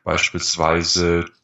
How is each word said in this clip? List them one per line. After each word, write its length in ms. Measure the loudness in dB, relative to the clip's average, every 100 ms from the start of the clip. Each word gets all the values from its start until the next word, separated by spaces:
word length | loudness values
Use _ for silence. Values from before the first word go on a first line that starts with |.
beispielsweise 1200 | -4 -2 -2 -2 -4 0 2 2 0 0 2 0 -2 _